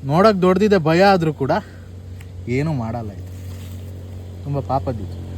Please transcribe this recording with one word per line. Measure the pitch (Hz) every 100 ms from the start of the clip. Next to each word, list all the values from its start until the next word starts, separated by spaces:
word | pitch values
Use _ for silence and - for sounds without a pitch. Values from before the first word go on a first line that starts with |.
| 135
ನೋಡೋಕೆ | 151 220 202 180
ದೊಡ್ಡದಿದೆ, | 185 208 196 156
ಭಯ | 165 196
ಆದ್ರೂ | 196 160 143
ಕೂಡ | 135 165 - - - - - - - - - 127
ಏನೂ | 156 147
ಮಾಡಲ್ಲ | 113 117 107 95
ಇದು. | - - - - - - - - - - - -
ತುಂಬ | - 143 131
ಪಾಪದ್ದು | 131 - 120 -
ಇದು. | - -